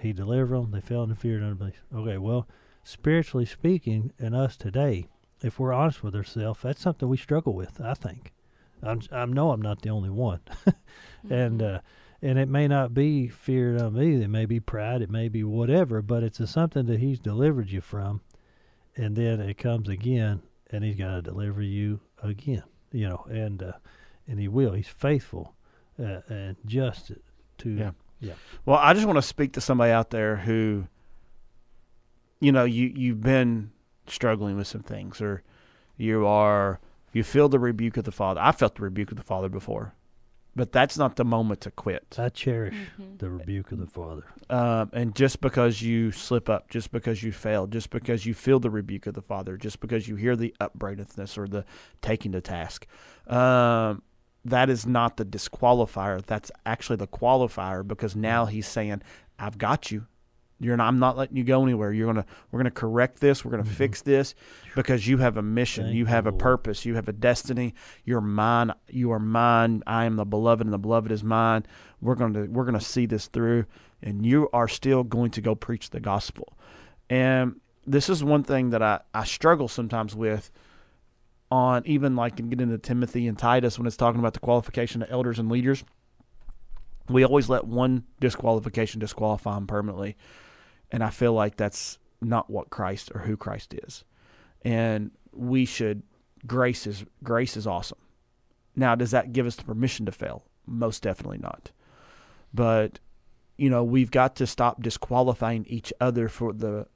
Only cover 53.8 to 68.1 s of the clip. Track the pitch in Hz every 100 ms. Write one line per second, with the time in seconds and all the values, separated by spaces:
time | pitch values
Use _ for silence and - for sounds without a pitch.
53.8 | 110 98 - _ _ _ 120 127 131 123
54.8 | 110 123 117 - 98 104 - - 123 123
55.8 | 110 - 98 95 98 107 - - 110 113
56.8 | - 110 98 - 120 131 120 - 95 92
57.8 | 98 107 110 104 110 117 113 110 101 117
58.8 | 107 98 - - _ - 101 107 107 120
59.8 | - 107 113 _ _ _ _ _ 120 117
60.8 | 113 127 127 127 135 131 123 131 131 117
61.8 | 104 107 113 110 95 - - - 131 -
62.8 | 113 117 127 - 143 139 117 117 110 98
63.8 | 135 98 139 139 135 - - - - 135
64.8 | 127 123 104 131 127 110 104 117 120 -
65.8 | 113 117 117 117 107 98 127 127 117 101
66.8 | 117 113 104 104 123 120 - 123 120 -
67.8 | - - -